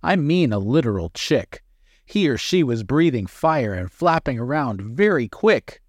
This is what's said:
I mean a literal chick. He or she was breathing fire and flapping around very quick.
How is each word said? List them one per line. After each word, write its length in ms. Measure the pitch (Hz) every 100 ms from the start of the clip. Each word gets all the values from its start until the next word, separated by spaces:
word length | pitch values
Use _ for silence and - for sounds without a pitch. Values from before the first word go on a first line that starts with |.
I 120 | 160 190
mean 360 | 147 175 151
a 60 | 104
literal 520 | 98 143 120 101 82
chick. 480 | - - 143 - - _ _ _ _
He 240 | _ 208 175
or 80 | 113
she 260 | - 185
was 200 | 143 117
breathing 440 | 98 143 165 123 92
fire 460 | - 160 156 113
and 180 | 92 90
flapping 480 | _ 175 165 - 123
around 440 | 120 151 135 98
very 460 | 101 120 208 170 117
quick. 520 | - 214 165 - -